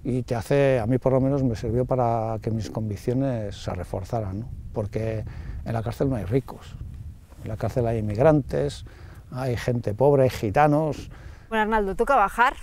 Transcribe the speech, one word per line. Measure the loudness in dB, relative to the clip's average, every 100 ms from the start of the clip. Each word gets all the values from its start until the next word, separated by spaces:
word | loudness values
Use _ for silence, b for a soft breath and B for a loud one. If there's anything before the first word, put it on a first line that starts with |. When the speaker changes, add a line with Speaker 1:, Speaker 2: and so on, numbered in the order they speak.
Speaker 1:
y | -2 -2
te | -2 -4
hace, | 2 4 4 4
a | 2
mí | 2
por | 4
lo | 4
menos | 4 2
me | 0 0
sirvió | 0 0 2
para | 2 2 2 -2 -4
que | -2
mis | -4 -4
convicciones | -4 -4 -4 -2 0 0 -2 -6 -8
se | -6
reforzaran, | -6 -6 -6 -4 -4 -4 -6
¿no? | -8 -10 -8
Porque | -6 -4 -4 -4 -4 -8 B B B -4
en |
la | -4
cárcel | -4 -2 -2
no | -2
hay | 0
ricos, | -2 -2 -14 -14 -14 -12 -12 -14 -16 -20 -14
en | -10
la | -4
cárcel | -2 0 0
hay | 0
inmigrantes, | -2 4 6 6 2 -2 -2 -6 -14 B B B -12
hay | -6 -4 -2
gente | 0 0 -2 4
pobre, | 6 6
hay | 4
gitanos. | 2 0 4 6 4 0 -4 -10 B B B B
Speaker 2:
Bueno, | -2
Arnaldo, | 2 2 0 0
toca | 4 4
bajar. | 4 4 2 2